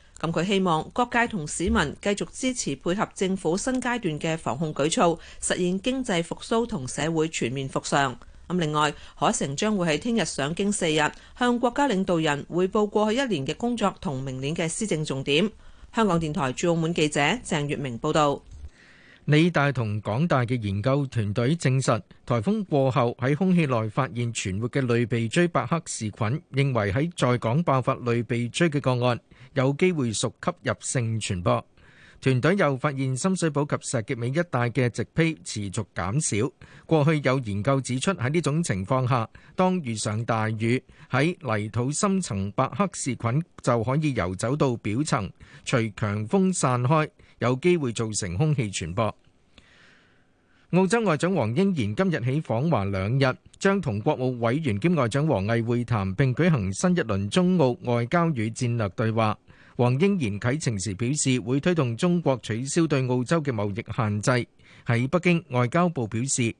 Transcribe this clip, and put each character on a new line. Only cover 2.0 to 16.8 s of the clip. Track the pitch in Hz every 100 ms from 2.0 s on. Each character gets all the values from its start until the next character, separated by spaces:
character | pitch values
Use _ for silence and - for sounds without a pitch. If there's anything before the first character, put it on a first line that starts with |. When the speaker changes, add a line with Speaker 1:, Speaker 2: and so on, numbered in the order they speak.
Speaker 1:
繼 | 202
續 | 202 165
支 | - 254
持 | 247 - 139
配 | -
合 | 190 190
政 | - 190 190
府 | 160
新 | 185 262
階 | 254 247 240
段 | 196 151
嘅 | 165 160
防 | - 117
控 | 160
舉 | 147 147
措， | - 175 165 - -
實 | - -
現 | 180 190
經 | 220 262
濟 | 254 175
復 | 170 -
甦 | - 226 233
同 | 185 131
社 | - 151
會 | 165 160
全 | - 120
面 | 135 135
復 | 139 -
常。 | 151 139 123 - - -
咁 | 180
另 | 156
外， | 151 151 143 - -
賀 | 147
一 |
誠 | - 156
將 | 139 214 214
會 | 170
喺 | 151
聽 | 240 233
日 |
上 | 160 - 139
京 | 170 202
四 | 202 175
日， | 156 147 - - -
向 | 247 240
國 | 247
家 | 240 285
領 | 190
導 | 190 170
人 | 160 143 -
匯 | 170 185
報 | 214 208
過 | 214 214
去 | 226
一 |
年 | 277 175 135
嘅 | 151
工 | 240 240
作 | 196 175
同 | 185 131
明 | 135 131
年 | 139 165
嘅 | 165
施 | - 214
政 | 160
重 | 151 135
點。 | 135 143 202 - - - -
香 | - 220
港 | 170
電 | 160
台 | 151 135
駐 | 127 175
澳 |
門 | 165